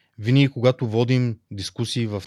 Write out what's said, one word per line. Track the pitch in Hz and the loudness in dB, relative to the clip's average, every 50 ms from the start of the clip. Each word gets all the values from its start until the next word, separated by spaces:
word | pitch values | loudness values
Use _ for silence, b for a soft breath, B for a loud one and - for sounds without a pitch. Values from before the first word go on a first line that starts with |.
| _ _ _ - | _ _ _ -6
Винаги, | 104 110 127 139 139 135 | 0 2 4 4 4 4
когато | 139 120 113 127 127 - 135 | 2 0 0 0 2 0 -2
водим | 113 104 113 123 120 127 127 123 120 110 - _ _ | -2 0 0 0 2 2 0 0 -2 -4 -8 _ _
дискусии | 104 101 92 - - - 120 113 - 123 117 | -12 -10 -10 -10 -8 -6 -6 -4 -4 -4 -4
в | 107 104 98 - | -4 -6 -6 -6